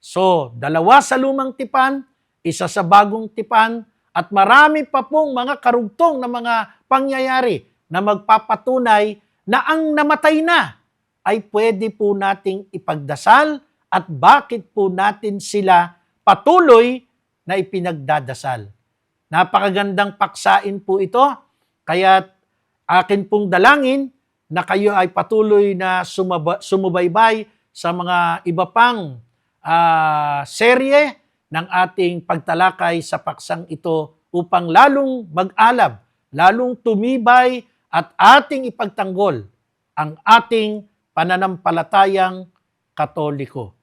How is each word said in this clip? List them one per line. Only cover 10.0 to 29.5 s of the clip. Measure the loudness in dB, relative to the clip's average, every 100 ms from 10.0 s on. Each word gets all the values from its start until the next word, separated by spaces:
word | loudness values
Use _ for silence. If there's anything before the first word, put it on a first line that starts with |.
| 0 2 2 0
na | 2 0 -2 -8 _ _ _ _
ay | -4 -4 -4
pwede | -2 0 -2 -6
po | -4 -2 -2
nating | -2 -4 -6 -8 -10
ipagdasal | -14 -8 -8 -6 -6 4 4 4 -4 _ _ _
at | -6 -6
bakit | 0 4 4 2 -12 -10
po | -4 -4
natin | 0 -4 -4 -8 -10
sila | -6 -4 2 2 2 _ _ _
patuloy | 0 2 4 4 8 8 6 0 _ _ _ _
na | -6 -6
ipinagdadasal. | -4 -6 -6 -8 -2 -4 -2 -10 -8 -10 -12 _ _ _ _ _ _
Napakagandang | -2 0 0 0 -2 -4 -2 -4 -2
paksain | -6 -4 0 0 0 -10
po | -4 -2
ito, | -2 2 0 0 _ _ _ _
kaya | -6 0 2 2 0 _ _ _ _ _ -2
akin | 0 2 -2 0
pong | -2 0
dalangin | 2 4 4 2 -2 -4 _ _ _ _
na | -6
kayo | -2 0 0 0
ay | -2
patuloy | -2 -2 0 2 2 2 0
na | -2 -4 -4
sumaba-, | -6 -4 -2 -4 -6
sumubaybay | -4 -4 -2 -2 -2 2 0 0 -8 _ _
sa | -10 -8
mga | -6 -4 -2 -2 -4 -6
iba | -4 -2
pang, | 2 2 0 -8 -14 _ _ _